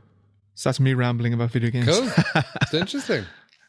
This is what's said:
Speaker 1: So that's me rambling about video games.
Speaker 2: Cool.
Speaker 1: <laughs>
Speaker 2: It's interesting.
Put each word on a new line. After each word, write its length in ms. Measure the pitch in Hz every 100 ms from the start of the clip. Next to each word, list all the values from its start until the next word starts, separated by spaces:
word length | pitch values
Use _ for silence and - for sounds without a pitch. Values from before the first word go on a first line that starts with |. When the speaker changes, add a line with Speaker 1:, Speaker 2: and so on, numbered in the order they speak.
| _ _ _ _ _
Speaker 1:
So 160 | - 135
that's 100 | 131
me 140 | 131
rambling 400 | 127 123 120 117
about 160 | 117 117
video 200 | 123 117
games. 160 | 123 123
Speaker 2:
Cool. 220 | 190 254 - - 160
Speaker 1:
<laughs> 80 | - -
Speaker 2:
It's 120 | -
interesting. 520 | 156 190 285 - 151 92 - _ _